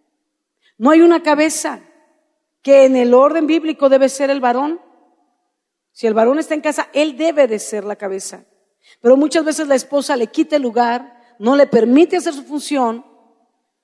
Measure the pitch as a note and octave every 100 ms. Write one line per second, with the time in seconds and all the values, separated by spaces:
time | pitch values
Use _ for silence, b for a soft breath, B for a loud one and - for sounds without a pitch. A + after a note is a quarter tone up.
0 | _ _ _ _ _ _ _ - A#3 D#4+
1 | E4+ E4 E4 D4 D#4 - E4 G3+ _ _
2 | _ _ _ _ _ _ - C#4 C4+ C4
3 | A#3+ B3 C#4+ D#4+ D4+ D#4+ D#4 D#4 C#4 C4
4 | C4+ C4+ C#4 C#4 B3 B3 D4 E4+ _ _
5 | _ _ _ _ _ _ _ _ _ _
6 | A3+ A3 A3+ C#4+ D#4+ D#4 D#4 D4 - C#4
7 | D#4 B3 D#4+ D4+ C4 G#3+ - G#3+ G3+ G3+
8 | G3+ F#3+ - F3+ _ _ _ _ b b
9 | A#3+ C4+ D4+ E4 D#4 D#4 D4 C4+ C4 C#4+
10 | C#4 C#4 A3 - D#4 D4 B3+ A3 A#3+ A#3+
11 | C4+ _ _ - G#3+ C#4 C#4 A3+ A3 C4+
12 | E4+ F4+ E4 C#4+ A#3+ D4 - C#4+ A#3+ A3+
13 | - _ _ _ _ _ _ _